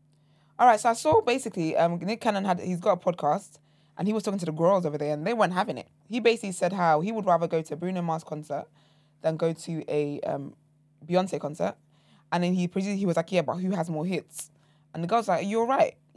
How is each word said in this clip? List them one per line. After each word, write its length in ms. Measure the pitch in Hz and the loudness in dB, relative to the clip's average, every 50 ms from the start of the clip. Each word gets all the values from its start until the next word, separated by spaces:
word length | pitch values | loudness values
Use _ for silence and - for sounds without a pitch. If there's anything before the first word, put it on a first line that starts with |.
| _ _ _ _ _ _ _ _ _ _ _ - | _ _ _ _ _ _ _ _ _ _ _ 6
All 80 | 233 | 8
right, 140 | 247 226 214 | 8 8 6
so 80 | - 240 | 4 0
I 40 | 233 | 0
saw 260 | 233 - 311 440 453 | 2 2 4 4 6
basically, 560 | - 247 240 269 269 226 - 196 165 160 - | 4 4 0 0 -2 -4 -4 -2 -2 0 2
um, 200 | - 160 170 175 170 | 2 2 2 0 -2
Nick 200 | 165 185 226 220 | -4 -6 -6 -2
Cannon 240 | - 240 208 196 190 | -2 -2 0 0 0
had, 140 | 190 180 180 | 0 -2 -2
he's 220 | - 180 180 170 | -2 -4 -4 0
got 120 | 175 214 190 | 2 2 0
a 200 | 180 - 190 170 | 2 0 -2 -2
podcast, 460 | - - 147 151 196 - - - _ _ _ _ _ _ _ _ | 0 0 0 0 0 -4 -8 -18 _ _ _ _ _ _ _ _
and 120 | - - 202 | -4 -2 0
he 40 | 214 | 0
was 120 | 220 208 | 0 -2
talking 160 | 214 196 196 | -2 -4 -2
to 60 | 170 | -4
the 60 | 165 156 | -4 -2
girls 320 | 151 165 175 202 190 175 | 2 4 4 4 4 2
over 140 | 151 147 147 | -2 -4 -2
there, 160 | 147 147 151 | -2 -2 -2
and 100 | 147 156 | -2 -2
they 80 | 196 240 | -2 2
weren't 200 | 226 208 170 180 | 2 2 2 2
having 260 | 180 196 - 151 123 | 0 -2 -2 -4 -8
it. 80 | - - _ _ _ _ | -10 -14 _ _ _ _
He 100 | 202 247 | -6 2
basically 320 | 220 233 240 226 - 196 | 4 4 4 2 0 -6
said 220 | 180 - 190 175 170 | -4 -2 -2 -2 0
how 280 | 196 175 165 156 151 165 | 2 4 4 4 4 2
he 100 | 202 226 | 0 -2
would 120 | 220 196 | -2 2
rather 220 | 190 175 165 170 | 2 2 2 2
go 160 | 165 - 160 156 | 0 -2 -2 -2
to 120 | - 151 | -4 -6
a 20 | |
Bruno 260 | 156 170 180 185 180 170 | -6 -4 -4 -4 -2 -2
Mars 220 | 165 160 165 - | -2 -4 -4 -6
concert 420 | - - 151 151 - 147 143 - - _ _ _ _ _ _ _ _ _ _ - | -8 -10 -10 -8 -8 -8 -8 -8 -12 _ _ _ _ _ _ _ _ _ _ -4
than 140 | 160 160 | -4 -2
go 160 | 160 175 165 165 | 0 -2 -2 -2
to 320 | 160 - - 165 160 - - | -4 -8 -8 -8 -6 -6 -2
a, 320 | - 151 147 143 143 - - | -2 -2 -2 -2 -4 -6 -6
um, 320 | - 143 143 139 - - _ _ _ _ _ _ _ _ _ - | -6 -6 -6 -8 -10 -14 _ _ _ _ _ _ _ _ _ -8
Beyonce 320 | 156 170 180 185 190 - 147 | -2 0 0 0 0 -4 -6
concert. 380 | - 143 151 - 165 - - - _ _ _ _ _ _ _ _ _ _ - | -8 -8 -6 -4 -4 -4 -4 -8 _ _ _ _ _ _ _ _ _ _ -2
And 100 | 175 175 | 0 2
then 100 | 175 180 | 2 2
he, 140 | 185 175 175 - | 0 0 -2 -2
he 320 | 196 190 202 202 196 196 | -4 -4 -2 -2 -2 0
was 100 | 185 165 | 0 0
like, 140 | 165 165 - | 0 -2 0
"Yeah, 120 | 190 180 160 | 0 0 0
but 160 | 135 123 175 | 0 -2 -2
who 120 | 185 185 | -2 -2
has 180 | 175 180 160 170 | -2 -2 -2 -4
more 160 | 165 156 156 | -4 -4 -4
hits?" 460 | 185 202 220 - - - - - - _ _ _ _ _ _ _ _ - | -2 -4 -4 -6 -8 -14 -16 -16 -16 _ _ _ _ _ _ _ _ -10
And 120 | 160 170 | -8 -4
the 20 | 170 | 0
girl's 200 | 208 233 220 202 | 0 0 2 0
like, 180 | 180 151 156 | 0 0 0
"You're 200 | 196 208 226 233 | -2 -2 -2 0
right." 280 | 233 269 - - - - _ _ _ _ | 0 2 2 2 0 0 _ _ _ _